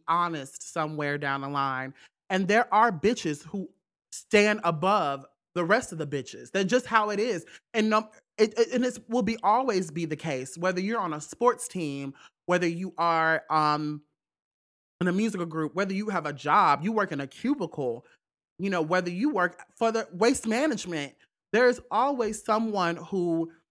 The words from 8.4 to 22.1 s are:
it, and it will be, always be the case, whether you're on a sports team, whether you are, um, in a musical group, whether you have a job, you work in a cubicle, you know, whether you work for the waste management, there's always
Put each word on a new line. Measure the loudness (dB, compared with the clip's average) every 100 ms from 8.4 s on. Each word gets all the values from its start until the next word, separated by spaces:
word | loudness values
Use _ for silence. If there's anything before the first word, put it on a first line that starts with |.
| 2 4
it, | 2
and | 2
it | 0 -4 -4
will | -2
be, | 0 0
always | 2 2 2 0 -2
be | -4
the | -4
case, | -4 -4 -4 -6 -4
whether | -2 0
you're | -2 -2
on | -4
a | -6
sports | -10 0 2 2 -4
team, | -6 -4 -4 -8 -10 -20 _
whether | 0 2 2
you | -2 -6 -2
are, | 2 4 2 2 0
um, | 2 2 2 -2 -6 -12 _ _ _ _ _ _ _ _ -4
in | 0
a |
musical | 0 0 -2 -4
group, | -4 -4
whether | -2 -2
you | -4 -4
have | -4 -4
a |
job, | -4 2 4 6 4
you | 2
work | 0 0
in | -4
a |
cubicle, | -8 -6 -4 -2 -4 -4 -4 -4 -10 _ _ _ _ -8
you | -2
know, | -2
whether | 2 0 0
you | -2 0
work | 2 0 -2 -18
for | -2 0
the | 0 -4
waste | 0 2 2
management, | 0 0 0 -2 -4 -6 -8 -12 _ _ _
there's | 4 4 2 -2
always | 0 2